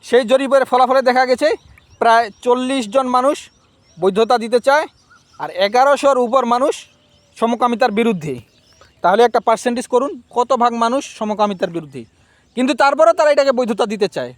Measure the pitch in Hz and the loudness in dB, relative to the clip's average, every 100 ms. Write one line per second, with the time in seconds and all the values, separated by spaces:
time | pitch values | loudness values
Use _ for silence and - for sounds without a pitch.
0 | - 240 233 262 269 269 254 247 254 262 | 2 0 2 0 2 0 2 2 2 2
1 | 254 247 254 254 294 440 _ - _ _ | 2 0 0 0 0 -2 _ -20 _ _
2 | 233 233 233 - 247 247 254 269 214 254 | 2 2 0 -6 -2 -2 0 -4 -2 -2
3 | 262 247 254 311 - _ _ _ _ - | 0 0 0 -2 -8 _ _ _ _ -4
4 | 180 196 220 240 220 240 262 285 320 _ | -2 0 0 0 0 -2 2 0 0 _
5 | _ _ _ _ 151 175 202 240 269 277 | _ _ _ _ -12 -4 0 2 2 2
6 | 277 254 247 262 240 240 285 - - _ | 2 0 2 0 2 0 0 -4 -12 _
7 | _ _ _ - 226 233 247 233 254 208 | _ _ _ -4 -2 0 -2 0 0 2
8 | 233 196 151 123 - _ _ _ _ _ | 0 -2 -6 -10 -14 _ _ _ _ _
9 | 175 202 233 233 220 220 247 240 - 247 | 0 2 2 2 -2 -2 -2 -6 -2 -2
10 | 277 302 _ - 247 262 240 233 233 262 | -2 -8 _ -6 -2 0 0 0 -2 -2
11 | - - 214 208 208 185 185 170 151 131 | -6 -10 -8 -2 -2 -2 -6 -6 -12 -16
12 | 113 _ _ _ _ - 262 285 277 285 | -18 _ _ _ _ -4 -2 2 0 4
13 | 320 330 302 294 277 247 240 240 240 208 | 2 4 2 2 2 0 -2 -2 -4 -2
14 | 196 - 123 | -4 -4 -10